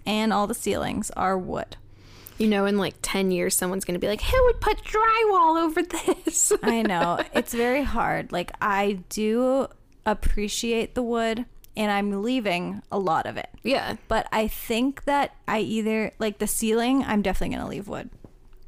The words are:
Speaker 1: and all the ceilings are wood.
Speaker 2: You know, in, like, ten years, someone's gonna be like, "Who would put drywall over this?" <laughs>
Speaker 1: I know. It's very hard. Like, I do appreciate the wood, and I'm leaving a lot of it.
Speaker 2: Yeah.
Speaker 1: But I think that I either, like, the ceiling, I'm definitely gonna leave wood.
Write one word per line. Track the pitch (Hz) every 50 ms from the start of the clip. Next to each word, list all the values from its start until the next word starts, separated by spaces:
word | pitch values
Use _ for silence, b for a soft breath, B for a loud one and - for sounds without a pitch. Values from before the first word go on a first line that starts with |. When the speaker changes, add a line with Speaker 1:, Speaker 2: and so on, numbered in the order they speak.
| -
Speaker 1:
and | 196 208 214 220 220 190
all | 202 208
the | 196 -
ceilings | - - 208 196 - - - - - 214 -
are | - - - 185 190
wood. | 185 180 175 - - - - - - - B B B B B B B B B B
Speaker 2:
You | B 220
know, | 214 208 196 196
in, | 202 202
like, | 202 190 156 - -
ten | - - - 190 190 185
years, | 185 175 175 190 -
someone's | - 185 180 190 196 -
gonna | - 175 180
be | -
like, | 202 208 214
"Who | - - - 508 494
would | 494 466 -
put | - 415 415 - -
drywall | - - 427 440 453 453 453 453 427 392 370 330 320 320 330
over | 330 320 320 359 339
this?" | 349 - 330 - - - - - 320 - - - - 415
<laughs> | - -
Speaker 1:
I | - 233 226
know. | 220 214 185 170 170 170 175 - - - -
It's | - 240 - -
very | 233 233 247 254 294 277
hard. | - - 233 170 160 160 160 - -
Like, | - 180 175 - - -
I | - 214 196 196 202 202 214 185 180 -
do | - 214 214 214 220 240 254 254 262 269 247 - - - - - - - -
appreciate | - 214 - - - - - 208 208 - - - 233 226 226 226 - -
the | 262 247
wood, | 226 240 233 226 226 226 226 247 - - - - - -
and | - 214 208
I'm | 202 202 202 208 202 196 202
leaving | 240 254 262 214 208 175 175 180 175 190 208 - -
a | - 202
lot | 190 156 160 135 -
of | 110 117
it. | - - - - - -
Speaker 2:
Yeah. | 220 269 - - - 208 220 -
Speaker 1:
But | - 220 220 - -
I | - 214 220
think | 214 - - - - 233 220 247 277 277 - -
that | 285 285 285 269 - - - -
I | - 202 220
either, | 202 - 220 220 214 220 220 220 214 - - -
like, | 220 220 202 -
the | 214
ceiling, | 214 - - 220 220 220 233 226 247 269 277 -
I'm | - 220 208
definitely | 196 196 185 - - - -
gonna | 127 - -
leave | - - 202 202
wood. | - - - - - - - - - - - - - - -